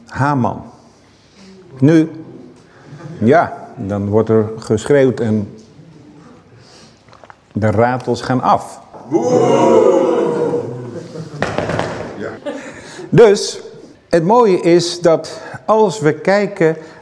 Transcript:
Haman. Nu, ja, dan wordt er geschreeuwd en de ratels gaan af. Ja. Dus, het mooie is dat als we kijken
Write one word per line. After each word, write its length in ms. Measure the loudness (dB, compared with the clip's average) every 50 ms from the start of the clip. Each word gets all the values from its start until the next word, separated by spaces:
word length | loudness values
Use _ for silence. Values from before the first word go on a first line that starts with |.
| -20
Haman. 680 | -12 -6 -2 -2 0 0 0 -2 -2 -4 -6 -12 -16 -20 -20 _ _ _ _ _ _ _ _ _ _ _ -20 -20 -20 -20 -20 -20 -20 -4 0
Nu, 320 | 2 4 4 4 4 2 -2 -10 -18 -18 -20 -20 -20 -20 -20 -20 _ _ _ -20 -20 -20 -20 -18 -18 -18 -8 -2
ja, 500 | 2 4 4 4 4 2 -4 -10 -16 -16 -14
dan 320 | -12 -8 -6 -6 -4 -2 0
wordt 200 | 0 0 2 2
er 200 | 2 2 2 0 -4 -10
geschreeuwd 600 | -4 -2 -2 -2 0 2 2 4 4 2 2 0
en 340 | -2 -2 -2 -2 -2 -6 -10 -16 -20 -20 -20 -20 -20 -20 -20 -20 -20 -20 -20 -20 -20 -20 -20 -20 -20 _ -20 -20 -20 -20 -20 -20 -20 -20 -20 _ _ _ -20 -20 -20 -20 -20 _ _ _ -6
de 180 | -2 -2 0
ratels 500 | 2 2 2 2 0 -2 -4 -4 -4 -4
gaan 200 | -2 -2 -2 0
af. 400 | 0 0 0 0 -2 -6 -16 -20 -20 -20 -20 -20 -8 -4 -2 -2 0 0 2 2 2 2 2 2 4 4 4 4 6 4 4 4 2 2 0 0 0 -2 -2 -2 -2 -2 -2 -4 -6 -8 -10 -12 -12 -12 -14 -14 -14 -14 -14 -14 -14 -14 -8 -6 -6 -4 -4 -4 -4 -4 -4 -4 -6 -6 -8 -10 -12 -12 -12 -12
Ja. 100 | -12 -12 -12 -12 -10 -12 -12 -10 -12 -16 -18 -18 -20 -18 -18 -16 -8 0
Dus, 520 | 4 6 6 8 6 4 0 -6 -8 -12 -14 -18 -20 -20 -20 -20 -20 -20 _ _
het 160 | 0 0 2
mooie 360 | 2 4 4 4 4 2 2
is 400 | 2 4 4 4 2 0 -4 0
dat 400 | 2 2 2 2 0 -6 -14 -16 -16 -16 -18 -8 -2
als 340 | 0 2 4 2 2 0 0
we 120 | 0 0 0
kijken 640 | 0 0 0 0 2 0 -2 -2 0 0 0 0 -2 -6 -16 -20 -16